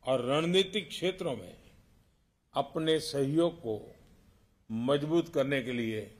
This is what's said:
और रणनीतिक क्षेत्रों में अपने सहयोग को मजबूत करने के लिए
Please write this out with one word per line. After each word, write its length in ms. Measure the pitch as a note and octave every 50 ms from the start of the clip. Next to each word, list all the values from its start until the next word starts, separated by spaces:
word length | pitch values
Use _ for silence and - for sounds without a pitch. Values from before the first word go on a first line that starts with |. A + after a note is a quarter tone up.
| -
और 180 | - C3 B2+ A#2+
रणनीतिक 640 | B2 C3+ D3+ D#3+ E3+ F3 F#3+ G3 F#3+ - G#3+ F3+ -
क्षेत्रों 480 | - - - F3+ F#3 - F3+ E3 C3
में 200 | G#2+ F2+ F2 E2 - - - - - - _ _ - _ _ _ _ _ _ _ _ _ _ _
अपने 440 | C#3+ C#3 - - E3 D#3+ D#3+ D#3+ D#3
सहयोग 580 | D3 - - C#3 C#3 C3+ C#3+ E3 E3+ F3 E3 -
को 360 | - A#2 A2 G2+ - - - - - - - - _ - _ _ _ _ _ _ _ _
मजबूत 640 | A2 A2+ A#2+ C3 C#3 D3 C#3+ D3+ D#3+ E3+ E3 E3 -
करने 280 | D3+ C3+ C3+ C#3+ C3+ A#2+
के 100 | A#2+ B2
लिए 280 | A#2+ A#2 A2+ A2 G#2+ G2+ - - -